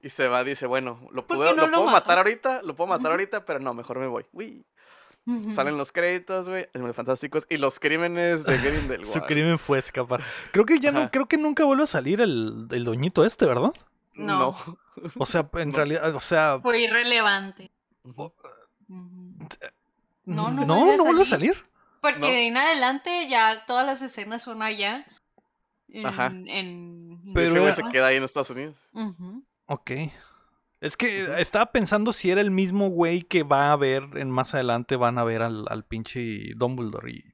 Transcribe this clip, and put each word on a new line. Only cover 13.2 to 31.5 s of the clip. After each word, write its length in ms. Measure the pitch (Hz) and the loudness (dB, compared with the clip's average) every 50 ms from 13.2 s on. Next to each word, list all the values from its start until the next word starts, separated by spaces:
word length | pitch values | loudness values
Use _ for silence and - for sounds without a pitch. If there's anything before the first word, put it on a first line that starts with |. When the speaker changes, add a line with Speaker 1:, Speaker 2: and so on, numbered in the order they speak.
| 156 | 4
Speaker 3:
este, 200 | 220 - - - | 4 4 2 2
¿verdad? 260 | 156 123 120 143 233 330 - - _ _ _ _ _ _ | 4 4 4 2 0 0 -2 -14 _ _ _ _ _ _
Speaker 2:
No. 240 | - 208 - 98 185 | -10 -4 -2 0 2
Speaker 1:
No. 180 | 131 131 160 - - - 170 _ _ _ _ - - 170 - 247 | 2 0 0 -6 -14 -16 -18 _ _ _ _ -16 -14 -14 -6 -4
Speaker 3:
O 80 | - | -4
sea, 220 | - - 175 156 143 - | 0 0 -2 -2 -2 -4
en 160 | 165 165 147 | -6 -4 -2
Speaker 1:
No. 60 | 135 | 0
Speaker 3:
realidad, 380 | 143 151 143 151 160 147 160 156 | 0 0 0 0 0 0 -2 -2
o 60 | 131 | -2
sea, 380 | - - 175 160 156 151 139 135 - | -4 0 2 4 4 4 2 0 0
Speaker 2:
Fue 180 | 247 240 233 | 0 2 2
irrelevante. 880 | 240 226 220 233 240 240 247 233 220 208 202 196 196 196 185 _ 190 185 _ _ _ _ _ _ _ | 2 2 2 2 2 4 2 4 4 2 2 0 -2 -8 -16 _ -20 -20 _ _ _ _ _ _ _
Speaker 1:
Ujú. 280 | 123 127 127 147 165 _ _ _ 139 120 107 107 _ _ _ 202 _ | -20 -16 -16 -16 -16 _ _ _ -20 -20 _ _ _ _ _ _ _
Speaker 2:
Ujú. 460 | 185 185 180 180 180 180 180 180 185 175 160 - - - | -20 -20 -20 -20 -20 -20 -20 -20 -20 -18 -18 -18 -18 -18
Speaker 3:
eh, 100 | - - _ _ _ _ _ _ _ _ _ _ _ | -18 -18 _ _ _ _ _ _ _ _ _ _ _
Speaker 2:
No, 240 | - 175 156 - - | -8 -4 -2 -2 -2
no 140 | 131 262 175 | -2 -2 0
Speaker 3:
no, 120 | 147 160 | 2 4
Speaker 2:
vuelve 180 | 196 277 370 415 | 6 6 6 6
a 20 | |
Speaker 3:
no 80 | 392 339 | 6 6
vuelve 180 | 311 339 330 392 | 6 6 4 4
a 20 | |
Speaker 2:
salir. 300 | - - 147 151 262 381 | 4 2 0 2 0 0
Speaker 3:
salir. 120 | - - _ _ _ _ _ _ _ | -2 -6 _ _ _ _ _ _ _
Speaker 2:
Porque 200 | - 294 285 294 | -2 -2 0 2
Speaker 1:
No. 60 | 285 285 | 0 2
Speaker 2:
de 80 | 262 | 2
ahí 100 | 247 240 | 2 0
en 100 | 233 233 | 0 0
adelante 680 | 254 277 320 330 285 254 254 269 277 - 349 349 349 339 269 | 2 2 2 2 2 2 0 0 0 -4 -4 -4 -4 -2 0
ya 380 | 262 233 220 220 220 220 - | 2 4 4 4 2 0 -4
todas 180 | - 247 247 262 | -2 0 0 0
las 160 | 277 269 254 269 | 0 -2 -4 -6
escenas 400 | 262 - - 202 208 220 233 - | -10 -10 -10 -10 -10 -8 -10 -10
son 180 | 254 226 220 220 | -10 -8 -6 -6
allá. 440 | 220 220 202 202 202 220 269 294 _ _ _ _ _ _ _ _ _ _ _ _ _ _ _ _ _ | -6 -2 -2 -2 -2 -2 -4 -10 _ _ _ _ _ _ _ _ _ _ _ _ _ _ _ _ _
En, 180 | - 214 214 | -14 -8 -6
Speaker 1:
Ajá. 200 | 131 - 190 123 131 190 185 180 | -6 -2 -2 -4 -4 -4 -8 -12
Speaker 2:
en 720 | - - 196 190 180 175 175 175 175 170 170 170 170 170 170 170 196 190 | -8 -8 -8 -8 -8 -12 -14 -16 -16 -18 -18 -20 -20 -20 -20 -18 -4 -2
Speaker 3:
Pero 120 | 175 170 | 0 2
Speaker 1:
Ese 40 | 170 170 175 | 4 4 6
güey 60 | 185 | 6
Speaker 3:
era 80 | 196 190 | 4 4
Speaker 1:
se 60 | - | 2
Speaker 2:
Inglaterra. 100 | 214 240 240 | -2 -2 2
Speaker 1:
queda 140 | 131 131 | 4 6
ahí 100 | 131 131 | 6 6
en 60 | 135 135 | 4 2
Estados 260 | 131 - 147 139 - | -2 -2 -4 -4 -4
Unidos. 260 | 127 123 139 156 147 _ _ _ _ | -6 -10 -10 -10 -12 _ _ _ _
Speaker 2:
Ujú. 520 | 220 220 208 180 165 180 180 202 247 285 _ _ _ _ | -8 -8 -8 -8 -12 -16 -16 -16 -16 -18 _ _ _ _
Speaker 3:
Ok. 240 | _ 143 - _ - 123 135 151 151 - - - - _ _ _ _ _ _ _ _ _ _ | _ -10 -10 _ -10 -8 -6 -8 -8 -10 -14 -20 -20 _ _ _ _ _ _ _ _ _ _
Es 160 | - 156 - | -8 -8 -4
que 280 | - - 233 208 196 190 | -2 -2 -2 -2 -2 -4
Speaker 1:
Ujú. 80 | 170 143 | -4 -2
Speaker 3:
estaba 320 | 165 175 - | -2 -4 0